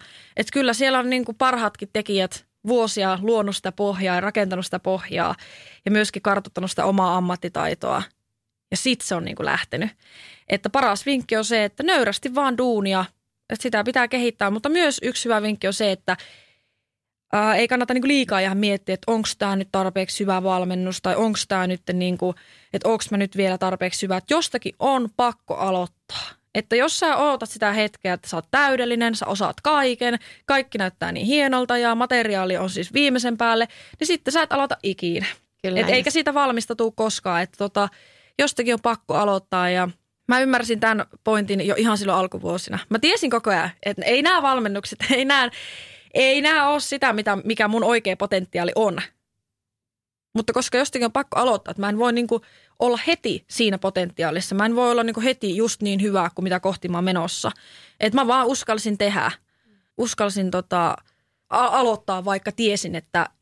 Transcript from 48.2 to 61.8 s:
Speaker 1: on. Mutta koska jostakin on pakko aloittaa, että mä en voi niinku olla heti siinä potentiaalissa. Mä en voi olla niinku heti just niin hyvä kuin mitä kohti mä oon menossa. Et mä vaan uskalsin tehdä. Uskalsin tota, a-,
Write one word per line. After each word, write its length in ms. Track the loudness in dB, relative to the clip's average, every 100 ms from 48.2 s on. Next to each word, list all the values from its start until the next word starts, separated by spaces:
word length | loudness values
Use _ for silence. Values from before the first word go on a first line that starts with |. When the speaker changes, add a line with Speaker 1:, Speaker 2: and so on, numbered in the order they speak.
| -2 -2 -2 -4 -2
Speaker 1:
on. 240 | 2 0 0 -8 _ _ _ _ _ _ _ _ _ _ _ _
Mutta 180 | -4 -2
koska 260 | -2 0 0
jostakin 260 | 0 0 0
on 60 |
pakko 280 | 0 -2 0
aloittaa, 300 | 2 0 -2
että 100 | -6
mä 80 | -4
en 100 | 0
voi 140 | 0
niinku 280 | 0 0 -2 -4 _ _ -2
olla 200 | 0 2 0
heti 380 | 0 -2 -4 -6
siinä 280 | 0 0 2
potentiaalissa. 760 | 0 -2 -2 -2 -2 -2 -2
Mä 120 | 0 0
en 100 | 2
voi 140 | 2
olla 120 | 2
niinku 160 | 0 0
heti 360 | -2 0 -2 0
just 260 | 0 0
niin 200 | -2 0
hyvä 280 | 2 2 0
kuin 100 | -2
mitä 160 | -2 0
kohti 280 | -2 -4 -4
mä 80 | -2
oon 80 |
menossa. 460 | 0 0 -2 -4 -6 -6 -14 -20 -20 -4
Et 140 | 0
mä 120 | 2 2
vaan 200 | 2 2
uskalsin 520 | 0 -2 -2 -2 0
tehdä. 320 | 0 0 -2 -4 _ _ _ _ _ -6
Uskalsin 520 | -4 -2 -2 0 -2
tota, 400 | -2 0 0 0 -2 _ _ _ _ _
a-, 280 | 2 2 4